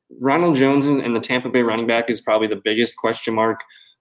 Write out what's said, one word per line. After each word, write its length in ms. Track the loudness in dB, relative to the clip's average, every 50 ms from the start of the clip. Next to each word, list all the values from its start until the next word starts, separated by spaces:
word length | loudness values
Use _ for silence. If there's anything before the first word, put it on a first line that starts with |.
| _ -20 -10 -4
Ronald 380 | -2 0 2 2 2 2 4
Jones 300 | 4 4 4 4 2 2
and, 140 | 2 0 0
and 120 | 0 -2 -2
the 60 | -2
Tampa 300 | -2 -2 -2 -2 -2 0
Bay 120 | 0 0
running 240 | 2 0 0 -2 0
back 220 | 0 0 0 0 -2
is 120 | -4 -4
probably 240 | -2 0 0 2 2 0
the 80 | -2
biggest 400 | -2 -2 -2 0 0 0 -2 -2
question 380 | -4 -4 -4 -4 -4 -6 -4 -2
mark, 260 | 0 0 0 -2 -4 -10 -18 -20 -20 _ _ _ _